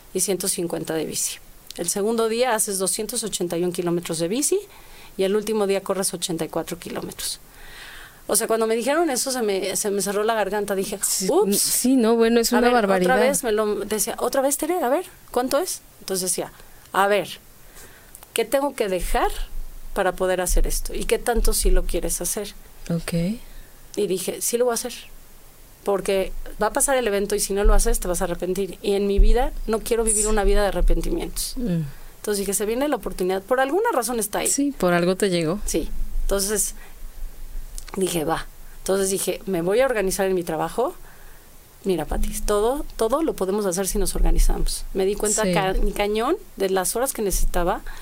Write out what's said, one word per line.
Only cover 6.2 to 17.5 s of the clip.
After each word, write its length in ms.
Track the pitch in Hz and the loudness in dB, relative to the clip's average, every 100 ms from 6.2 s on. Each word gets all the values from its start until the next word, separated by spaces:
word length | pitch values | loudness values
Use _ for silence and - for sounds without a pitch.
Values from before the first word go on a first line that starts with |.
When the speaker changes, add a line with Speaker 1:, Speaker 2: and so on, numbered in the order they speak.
| - 165 156 | -4 -4 -4
Speaker 1:
y 40 | |
cuatro 280 | 165 156 175 | -6 -6 -8
kilómetros. 600 | - 202 185 - - - - - - - - - - - - | -10 -10 -10 -8 -8 -10 -14 -20 -20 -18 -18 -18 -18 -14 -2
O 80 | 208 | 0
sea, 120 | 220 | 2
cuando 180 | 226 226 | 2 2
me 100 | 226 | 0
dijeron 340 | 233 302 339 | 0 2 2
eso, 200 | 247 269 | 0 -2
se 100 | 254 | -2
me, 320 | 214 190 196 196 | -2 -2 -2 -2
se 160 | 214 | -2
me 100 | 202 | -2
cerró 220 | 190 196 | -2 0
la 100 | 214 | 0
garganta. 400 | 220 196 208 208 | 0 0 -2 -2
Dije, 240 | 190 190 202 | -2 -4 -4
Speaker 2:
Sí, 240 | - - 185 | -2 0 2
Speaker 1:
"Ups". 300 | 302 196 202 | 2 2 2
Speaker 2:
sí, 360 | - - 247 262 | 0 0 2 4
no, 200 | 220 233 | 4 4
bueno, 240 | 226 233 | 4 4
es 120 | 226 | 4
Speaker 1:
A 40 | 240 | 4
Speaker 2:
una 100 | 247 | 4
Speaker 1:
ver, 60 | |
Speaker 2:
barbaridad. 420 | 247 202 190 180 - | 4 4 4 4 4
Speaker 1:
otra 100 | 247 | 4
vez 160 | 277 | 2
me 80 | 247 | 0
lo 240 | 214 214 208 208 | 0 0 -2 -2
decía, 300 | 214 190 - | -2 -2 -2
"Otra 240 | 240 269 | -2 0
vez, 160 | 269 277 | 0 0
Tere, 240 | 302 359 | 0 0
a 60 | 247 | 2
ver, 160 | 294 370 - - | 0 -2 -12 -6
¿cuánto 280 | - 247 277 | -2 0 0
es?". 220 | 370 - - - | 0 -6 -14 -14
Entonces 320 | - 190 180 | -6 -4 -2
decía, 200 | - 156 - - - - | -4 -6 -12 -20 -20 -4
"A 160 | - 202 | 0 4
ver, 200 | 202 156 - - | 2 0 -8 -18